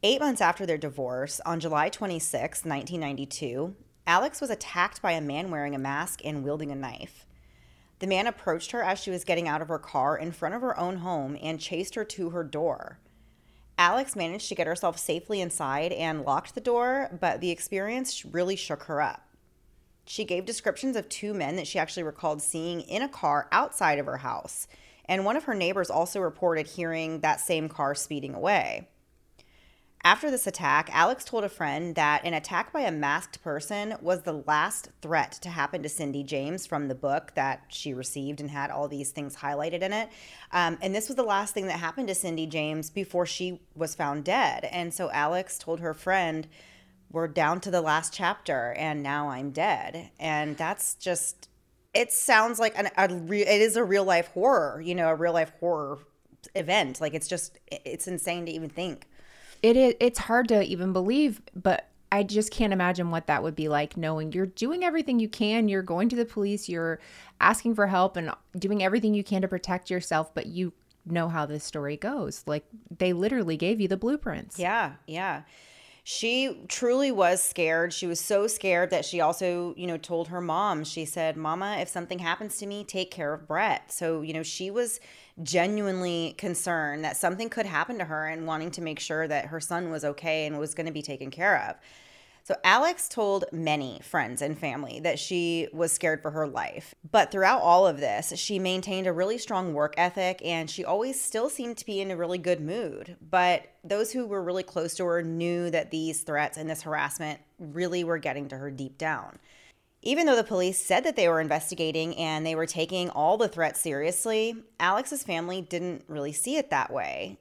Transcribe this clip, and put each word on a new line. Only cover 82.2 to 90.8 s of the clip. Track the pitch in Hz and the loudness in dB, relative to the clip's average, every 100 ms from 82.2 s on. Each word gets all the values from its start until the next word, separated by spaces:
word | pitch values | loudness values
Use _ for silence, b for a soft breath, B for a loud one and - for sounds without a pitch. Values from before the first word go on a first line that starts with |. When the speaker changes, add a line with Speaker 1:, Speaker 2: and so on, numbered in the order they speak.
Speaker 1:
happens | 170 175 214 - | -2 -2 -4 -8
to | 202 | -8
me, | 202 | -8
take | 202 190 185 | -6 -6 -6
care | - 147 | -4 -4
of | 147 151 | -4 -4
Brett." | 156 208 147 - | 0 2 0 -4
So, | - 165 165 | -6 -2 -2
you | 156 | -4
know, | 160 | -6
she | 160 - 185 | -6 -6 -4
was | 208 240 - B B B - | -2 -2 -4 B B B -12
genuinely | 160 175 175 214 202 185 180 170 165 - | 0 2 2 2 0 0 0 -2 -4 -6
concerned | 180 170 - 165 151 147 | -6 -4 -2 -2 -2 -2
that | 156 - | -4 0
something | 180 185 226 | 0 0 -6
could | 233 202 | -4 -2
happen | 156 165 233 | 0 -2 -4
to | 170 | -4
her | 156 156 | -2 -4
and | 160 160 | -4 -4
wanting | 160 165 | -4 -4
to | 175 | -6
make | 170 156 | -8 -6
sure | - 156 160 | -4 -2 0
that | 147 147 | 0 -2
her | 160 | -6
son | 156 170 175 | -4 -4 -2
was | 156 | -2
okay | 143 143 165 160 151 | -4 -4 -2 0 0
and | 151 | -2
was | 151 | -4
gonna | - | -4